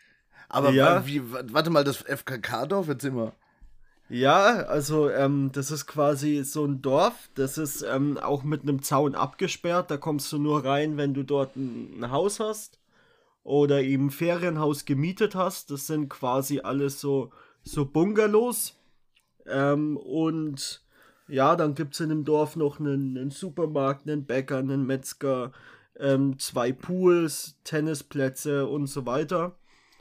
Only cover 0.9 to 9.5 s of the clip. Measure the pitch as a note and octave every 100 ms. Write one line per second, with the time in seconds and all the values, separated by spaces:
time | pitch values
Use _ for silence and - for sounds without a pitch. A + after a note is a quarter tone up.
0.9 | F3 C3 C#3+ A#2+ B2+ B2+ C3+ E3 D#3 C#3
1.9 | C3 - C#3 - B2+ - A2+ C#3+ G3 D#3+
2.9 | B2+ C#3+ B2+ A2+ - _ _ - - -
3.9 | _ - A#2+ C3+ E3+ G#3 A3+ - D3 C#3+
4.9 | D#3 C#3+ G#2+ C#3 C#3+ C3+ C#3 C3+ D3+ -
5.9 | D3 D3 C#3 D3 D3 C#3 D#3 D3 C3+ C3
6.9 | C#3+ G#3 A#3 - - C#3 D#3 D3 - G2
7.9 | C3 D3 C3+ - C#3+ C#3+ D3+ C#3+ C3+ -
8.9 | C#3 D3 - C3+ - F3+